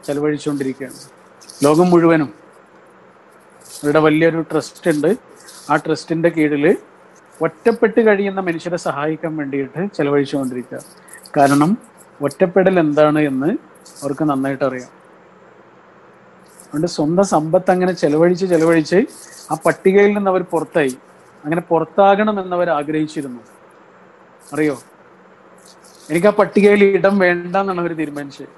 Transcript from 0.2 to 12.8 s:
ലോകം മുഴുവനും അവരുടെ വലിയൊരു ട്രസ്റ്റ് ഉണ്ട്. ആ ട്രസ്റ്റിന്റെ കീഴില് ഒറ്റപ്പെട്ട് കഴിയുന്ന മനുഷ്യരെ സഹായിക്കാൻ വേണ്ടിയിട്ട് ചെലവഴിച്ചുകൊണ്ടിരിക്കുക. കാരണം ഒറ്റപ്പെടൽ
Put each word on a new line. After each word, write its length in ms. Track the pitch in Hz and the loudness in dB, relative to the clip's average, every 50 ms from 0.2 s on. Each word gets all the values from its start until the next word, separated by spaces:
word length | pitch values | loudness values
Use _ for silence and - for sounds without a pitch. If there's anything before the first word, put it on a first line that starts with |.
| 147 151 151 143 - 151 143 139 135 135 127 - 139 127 - - - - - - - - - - - - - - 139 | -2 -2 -4 -4 -4 -6 -4 -4 -4 -6 -6 -8 -12 -16 -16 -20 -20 -20 -20 -20 -20 -20 -20 -20 -20 -20 -10 0 2
ലോകം 260 | 143 156 156 180 180 | 2 4 4 4 4
മുഴുവനും 440 | 175 170 165 165 165 160 151 123 - - - - _ - _ _ _ - _ - _ _ _ _ _ _ _ _ _ _ _ _ _ _ - - - - - | 4 4 4 4 4 2 0 -2 -6 -18 -20 -20 _ -20 _ _ _ -20 _ -20 _ _ _ _ _ _ _ _ _ _ _ _ _ _ -20 -20 -18 -6 -4
അവരുടെ 180 | 147 147 156 | 0 2 4
വലിയൊരു 440 | 156 156 151 156 165 165 160 165 160 - - | 4 4 2 4 2 2 2 0 -6 -2 -4
ട്രസ്റ്റ് 380 | 156 131 - - - - 175 | -4 -4 -4 -16 -6 -2 -2
ഉണ്ട്. 260 | 160 151 143 160 214 262 _ - - - - - - - - - | 0 2 2 0 -2 -2 _ -20 -20 -20 -20 -20 -20 -20 -4 -2
ആ 60 | 147 | -2
ട്രസ്റ്റിന്റെ 520 | 156 - - 156 147 - - 165 165 165 170 | -2 0 -2 -6 -6 -4 -6 -6 0 0 0
കീഴില് 460 | 156 160 151 147 147 143 143 165 226 - - - _ _ _ _ - - _ _ _ - 160 | 2 2 0 0 0 2 2 2 2 0 -4 -18 _ _ _ _ -20 -20 _ _ _ -4 -4
ഒറ്റപ്പെട്ട് 640 | 165 - - - 240 226 226 - 220 - 254 226 | -4 -4 -2 -2 -2 0 2 0 0 2 2 4
കഴിയുന്ന 340 | 220 208 196 202 196 196 190 | 4 2 2 0 -4 -4 -4
മനുഷ്യരെ 360 | 190 180 165 165 - 175 170 | -4 -4 -6 -6 -6 -8 -8
സഹായിക്കാൻ 600 | 170 - 175 139 139 143 156 160 151 - 165 156 | -6 -6 -6 -6 -4 -4 -6 -6 -6 -8 -8 -6
വേണ്ടിയിട്ട് 520 | 156 147 139 135 139 139 127 - 151 185 202 - | -6 -8 -6 -6 -6 -6 -6 -6 -8 -8 -8 -6
ചെലവഴിച്ചുകൊണ്ടിരിക്കുക. 840 | - 156 143 143 143 139 135 - 143 135 127 120 123 120 - 131 131 143 - - - - - - - - - - | -4 -4 0 0 0 -2 -2 -4 -6 -6 -6 -8 -10 -12 -12 -16 -18 -18 -20 -20 -20 -20 -20 -20 -20 -20 -6 0
കാരണം 420 | 151 139 139 139 143 147 165 214 - - - _ _ - _ _ - 143 | 2 2 4 4 4 4 2 2 -2 -6 -20 _ _ -20 _ _ -6 -6
ഒറ്റപ്പെടൽ 580 | 143 - - 190 180 180 202 185 185 190 180 | -6 -2 0 -2 0 2 2 2 4 2 2